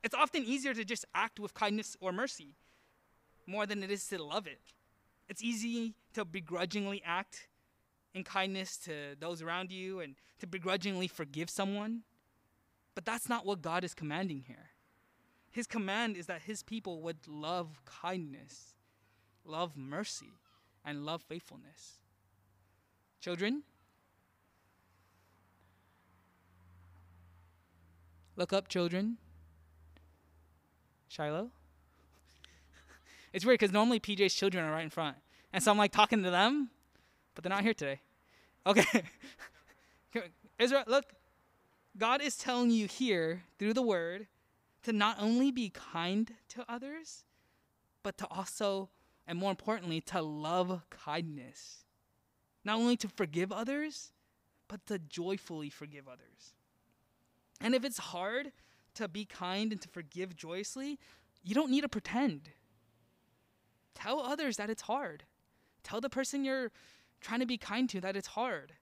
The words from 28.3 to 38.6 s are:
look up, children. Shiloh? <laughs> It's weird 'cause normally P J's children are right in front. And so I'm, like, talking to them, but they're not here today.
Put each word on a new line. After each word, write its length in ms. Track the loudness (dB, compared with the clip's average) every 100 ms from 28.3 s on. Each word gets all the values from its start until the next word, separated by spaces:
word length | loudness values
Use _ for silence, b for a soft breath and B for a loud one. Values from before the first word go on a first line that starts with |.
| -4
look 160 | 2
up, 160 | 2 2
children. 500 | 2 2 2 0 -2 -8 -20 -20 _ _ _ -20 -20 -20 _ _ _ _ _ _ _ _ _ _
Shiloh? 440 | -4 -2 -2 -4 -10
<laughs> 40 | -20 _ _ _ _ -20 _ B B B B B B B B B B
It's 120 | -2 6
weird 140 | 8
'cause 120 | 8
normally 280 | 8 6 4
P 160 | 2 4
J's 180 | 6
children 320 | 6 2 2 0
are 60 |
right 120 | 0
in 60 | -2
front. 280 | -2 -4 -4 _ b b
And 100 | 2
so 80 | 6
I'm, 60 | 8
like, 140 | 6
talking 300 | 8 6 6
to 60 | 4
them, 400 | 6 6 4 0 _ _ b b b b
but 100 | -8
they're 60 | -2
not 140 | 2
here 100 | 2
today. 280 | 2 -2 -4 _ _ b b b b